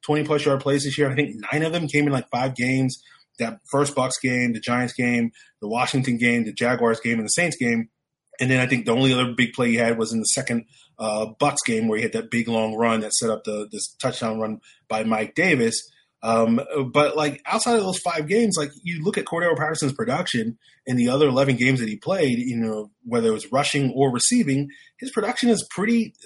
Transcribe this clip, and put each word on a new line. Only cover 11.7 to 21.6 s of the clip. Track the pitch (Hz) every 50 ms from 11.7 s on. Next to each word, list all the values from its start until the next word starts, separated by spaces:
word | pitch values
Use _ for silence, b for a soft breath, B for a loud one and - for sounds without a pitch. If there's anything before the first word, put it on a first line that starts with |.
| 113 110 113 113
where | 107 107
he | 117
had | 107 -
that | 113 113 -
big | - 117 113 117
long | 113 113 110 110 110
run | 110 117 117 113 110
that | 107 107 -
set | - 120 113
up | 107 107 -
the, | 110 104 104 107 107
this | - 104 - - -
touchdown | - - 127 - - 123 110 110 110
run | 110 107 107 107 b b b b b b
by | 113 110 110
Mike | 113 110 107 110 104 -
Davis. | 160 175 185 151 131 113 113 113 - - b b b b b b _ -
Um, | 113 117 113 113 113 117 120 - - 151 147 135 123 117
but, | 147 147 143 - 156
like, | 151 147 131 - - -
outside | 185 220 - 247 233 226
of | 196
those | 185 180 -
five | - 180 170 160 151 147
games, | 196 233 233 208 175
like, | 165 143 139 - - -
you | 170 175 160 151
look | 196 - 196
at | -
Cordero | - 170 170 175 175 165 139
Patterson's | 151 151 160 147 156 135 -
production | - 110 117 135 160 - - - 120 110 117 113 b b b b b b
in | 127 123
the | 123 120 123
other | 127 139 151 143
eleven | 123 135 139 139 127
games | 113